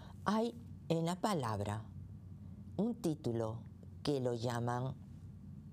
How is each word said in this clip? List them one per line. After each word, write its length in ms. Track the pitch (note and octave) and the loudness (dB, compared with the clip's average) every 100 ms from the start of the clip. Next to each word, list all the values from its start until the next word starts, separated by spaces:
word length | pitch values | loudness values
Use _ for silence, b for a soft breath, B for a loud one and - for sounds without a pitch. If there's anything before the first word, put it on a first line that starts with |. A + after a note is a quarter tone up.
| B B | B B
hay 300 | - A3 A#3 - - - - | 2 4 4 -2 -10 -6 2
en 160 | E3 | 2
la 160 | E3 F3+ | 4 2
palabra 640 | A3+ F#3 A#2+ G#2 G2+ G#2 A2 - - - - - - - - - | 2 4 2 2 2 0 -4 -10 -10 -10 -12 -12 -10 -10 -6 0
un 180 | A3 | 2
título 640 | A#3 E3+ D3 - A2+ A2 A2+ - - - - | 2 0 2 2 2 2 0 -8 -12 -12 -4
que 180 | - C#3+ | 2 4
lo 140 | B2 | 4
llaman 600 | A#2+ A#2+ A#2+ A#2+ B2 C3 - - - - - - - - | 4 2 2 4 2 0 -4 -10 -12 -12 -12 -12 -12 -12